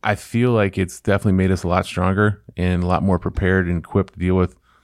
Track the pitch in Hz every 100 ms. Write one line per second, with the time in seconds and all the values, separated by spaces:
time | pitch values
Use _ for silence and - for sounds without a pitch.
0 | 110 104 - 117 123 113 98 95 92 -
1 | - 98 107 92 92 92 90 90 87 -
2 | 90 95 104 104 - - 90 90 90 90
3 | 98 90 101 - 95 95 87 87 - 101
4 | 95 - 90 92 90 - _ _